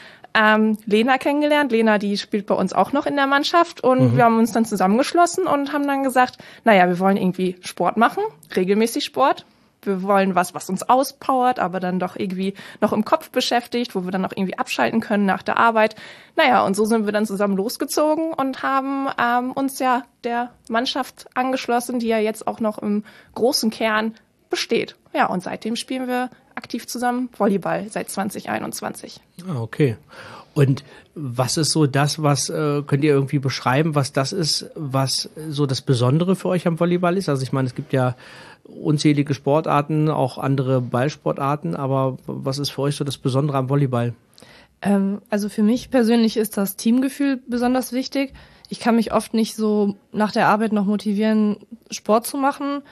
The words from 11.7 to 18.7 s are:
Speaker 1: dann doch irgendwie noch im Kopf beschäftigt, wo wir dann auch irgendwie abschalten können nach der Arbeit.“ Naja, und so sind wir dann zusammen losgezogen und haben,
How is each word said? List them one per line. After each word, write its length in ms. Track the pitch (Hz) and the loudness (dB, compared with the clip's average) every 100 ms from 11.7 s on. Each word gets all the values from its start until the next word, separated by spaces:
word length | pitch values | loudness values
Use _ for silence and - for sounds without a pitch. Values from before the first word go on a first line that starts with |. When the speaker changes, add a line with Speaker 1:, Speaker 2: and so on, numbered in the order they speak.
| 185 | -4
Speaker 1:
dann 200 | 180 180 | -4 -2
doch 180 | 180 - | -4 -4
irgendwie 360 | 208 185 190 196 - - | -6 -4 -6 -6 -12 -4
noch 100 | 208 | 0
im 140 | - 214 | 0 0
Kopf 240 | 320 - | 0 0
beschäftigt, 680 | 254 254 240 240 240 240 196 | -4 0 0 -2 -4 -4 -4
wo 80 | |
wir 80 | 180 | -4
dann 140 | 185 190 | -4 -4
auch 80 | - | -2
irgendwie 220 | 190 - | -4 -4
abschalten 420 | - - 240 226 | -6 -2 -2 -2
können 260 | - 208 202 | -2 0 0
nach 160 | 190 | 0
der 160 | - - | -2 2
Arbeit.“ 380 | 233 226 220 220 - - - - | 2 4 2 0 -18 -20 -6 0
Naja, 300 | 302 202 208 | 4 4 4
und 100 | 196 | 2
so 80 | |
sind 220 | 214 226 208 | 2 2 0
wir 80 | |
dann 120 | 208 214 | 0 -2
zusammen 300 | 196 202 190 | 0 0 0
losgezogen 800 | 202 - 285 - 302 311 320 | -2 -6 -4 0 2 0 -2
und 280 | - 269 262 | -2 -4 -4
haben, 460 | 262 | -2